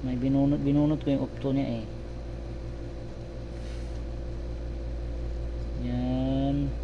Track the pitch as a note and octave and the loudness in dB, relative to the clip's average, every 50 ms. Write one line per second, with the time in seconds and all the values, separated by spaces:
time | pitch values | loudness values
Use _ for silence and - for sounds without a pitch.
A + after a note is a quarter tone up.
0 | - B2+ B2+ A#2+ B2+ C3+ C3+ C#3 C#3 C#3+ D3 D3 C#3 C#3+ C#3+ D3 D3 D3+ D#3 C#3+ | 0 0 0 2 2 4 6 6 6 6 6 4 4 4 6 6 6 6 4 2
1 | - D3+ C#3 C3+ C3 A#2+ - A2+ A#2+ C#3 C3+ C#3 C#3 A#2 A#2 A2+ A2 - - - | 4 2 2 2 2 -2 -4 -2 0 2 2 2 2 0 -2 -2 -4 -6 -6 -8
2 | - - - - - - - - - - - - - - - - - - - - | -8 -8 -8 -8 -6 -6 -6 -6 -6 -6 -6 -6 -6 -6 -6 -6 -6 -6 -6 -6
3 | - - - - - - - - - - - - - - - - - - - - | -8 -8 -8 -8 -8 -8 -8 -8 -8 -8 -8 -6 -6 -6 -6 -6 -6 -6 -6 -6
4 | - - - - - - - - - - - - - - - - - - - - | -4 -4 -4 -4 -4 -4 -4 -4 -4 -4 -4 -4 -4 -4 -4 -4 -4 -4 -4 -4
5 | - - - - - - - - - - - - - - - B2 A#2+ B2 B2 B2 | -4 -4 -2 -2 -2 -2 -2 -2 -4 -4 -4 -4 -4 -4 -2 -2 -2 0 0 0
6 | B2 B2+ B2+ B2+ C3 C3+ C3+ C3+ C3+ C#3 C#3 C#3+ C#3+ C#3 A#2 - | 2 2 2 2 2 4 4 4 4 4 4 4 2 2 0 -2